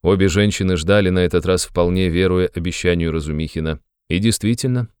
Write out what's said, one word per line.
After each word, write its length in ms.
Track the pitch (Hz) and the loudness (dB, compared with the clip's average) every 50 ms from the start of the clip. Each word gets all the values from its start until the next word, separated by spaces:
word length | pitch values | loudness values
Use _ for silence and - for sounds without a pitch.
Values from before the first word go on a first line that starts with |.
Обе 260 | - 87 98 92 98 95 | 2 2 2 4 4 2
женщины 480 | 82 104 104 104 98 - 98 92 92 | 4 2 2 2 0 0 -2 0 0
ждали 340 | 85 78 90 101 104 98 90 | 0 2 2 2 2 4 2
на 80 | 92 90 | 2 2
этот 240 | 90 87 - 87 80 | 0 2 0 0 2
раз, 200 | 90 92 90 - | 2 0 0 -2
вполне 440 | - - 90 87 87 90 92 92 90 | -4 0 0 0 2 2 0 0 0
веруя 400 | 82 87 92 92 90 90 90 - _ | 2 2 2 2 2 2 0 -2 _
обещанию 580 | 90 82 90 82 - - 87 87 85 82 82 | -6 -6 -6 -6 -2 -2 0 0 0 -2 -2
Разумихина. 680 | 78 82 73 78 76 78 80 78 - 80 78 80 78 73 _ _ _ _ _ _ | -2 -4 -4 -4 -4 -4 -6 -6 -6 -6 -4 -4 -6 -8 _ _ _ _ _ _
И 100 | 85 90 | -4 0
действительно, 720 | 104 113 104 - - 107 120 - - 127 123 123 117 - _ _ | 0 0 0 0 -2 -2 -2 -2 -2 -2 -2 -2 -4 -6 _ _